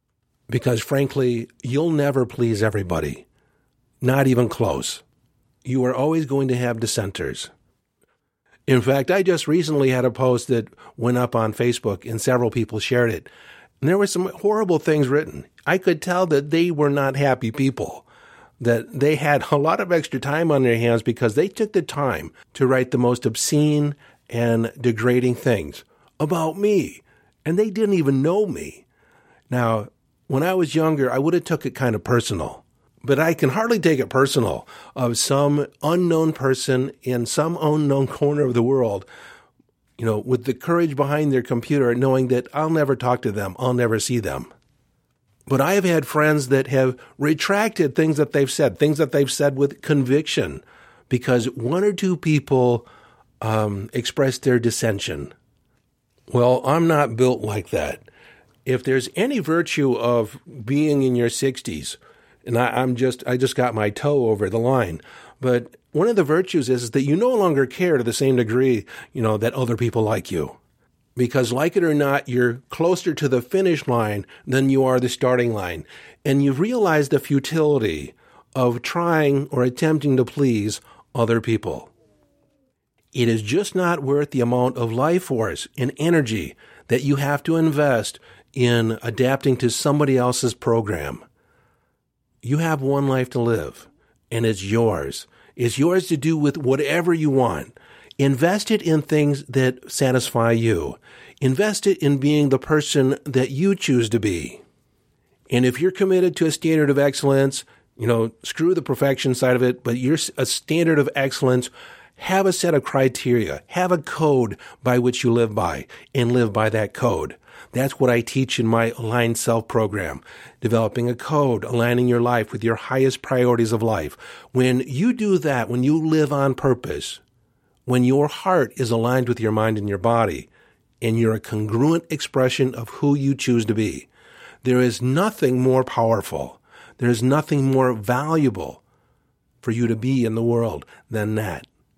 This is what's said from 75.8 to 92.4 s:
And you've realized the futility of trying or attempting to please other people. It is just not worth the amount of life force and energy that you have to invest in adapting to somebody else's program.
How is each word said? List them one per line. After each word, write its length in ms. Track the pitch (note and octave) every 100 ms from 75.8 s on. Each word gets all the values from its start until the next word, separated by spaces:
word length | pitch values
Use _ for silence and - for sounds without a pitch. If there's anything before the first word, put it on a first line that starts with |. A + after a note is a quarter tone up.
| - - - -
And 180 | C#3 C#3
you've 160 | C#3 C3+
realized 520 | G#3+ B3 F#3+ D#3 C3+
the 80 | C#3+
futility 920 | - C#3 C#3 D#3+ D3+ C#3 G#2+ D2+ C2+ - _ - _
of 260 | C3 B2 A#2+
trying 680 | - E3+ E3+ D#3+ C#3+ C#3 C#3
or 120 | B2
attempting 540 | B2 B2+ D#3+ D#3 C#3+ C3
to 80 |
please 560 | B2+ - C3+ A2 G#2 - - - _
other 260 | B2 A2+ A2+
people. 500 | A2+ A2 F2+ B1+ - _ _ _ _ _ _ _ _ _ _ _ _
It 140 | C3 A#2
is 160 | A2
just 320 | G#2 D#3+ G3+
not 260 | F#3 F3 E3+
worth 300 | C3+ C#3+ D3
the 100 | C3+
amount 340 | A#2+ B2 B2+
of 160 | B2 A2+
life 340 | A#2 D3+ F3+
force 420 | F3+ A#2+ G#2+ D2 - -
and 140 | B2+ -
energy 580 | D#3+ E3 A#2 G#2+ C#2 - - - -
that 160 | B2
you 140 | C#3+ C#3
have 260 | C#3+ C#3+
to 140 | - E3
invest 640 | D#3+ C#3+ C#3+ A#2 G2+ - - - _
in 440 | C3+ A#2+ A#2+ A2+ A2+
adapting 520 | A#2+ G#2+ B2+ C3+ C#3 B2+
to 120 | B2
somebody 480 | - D3 D3 C#3+ C3
else's 380 | B2 B2 B2
program. 680 | - B2+ A2+ G2+ E2+ C#2 A#1+ - _ _ _ _ _ _ _ _ _ _ _